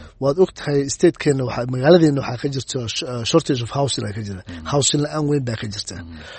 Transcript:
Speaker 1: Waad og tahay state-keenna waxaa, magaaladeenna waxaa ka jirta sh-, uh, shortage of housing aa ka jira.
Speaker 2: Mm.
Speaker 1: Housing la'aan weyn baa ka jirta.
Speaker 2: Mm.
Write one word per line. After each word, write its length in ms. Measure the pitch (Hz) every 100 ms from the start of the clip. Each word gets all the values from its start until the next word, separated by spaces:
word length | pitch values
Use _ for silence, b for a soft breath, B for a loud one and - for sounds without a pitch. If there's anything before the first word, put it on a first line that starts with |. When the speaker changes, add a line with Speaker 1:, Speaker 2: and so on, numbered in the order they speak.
| B B
Speaker 1:
Waad 220 | 135 151
og 120 | 185
tahay 360 | - - 143 139
state-keenna 540 | - 175 - 151 135 127
waxaa, 200 | 117 123
magaaladeenna 520 | 127 135 180 160 139
waxaa 160 | 123 120
ka 100 | 147
jirta 300 | 135 - 131 113
sh-, 160 | - 143
uh, 180 | 123
shortage 380 | 117 165 - 135
of 60 | 117
housing 340 | 139 139 -
aa 80 | 107
ka 100 | 101
jira. 200 | 104 95
Speaker 2:
Mm. 220 | - 85 80
Speaker 1:
Housing 360 | 143 - 151
la'aan 240 | 147 151 147
weyn 160 | 147 123
baa 100 | 110
ka 120 | 113
jirta. 280 | 101 - 90
Speaker 2:
Mm. 220 | 85 80 76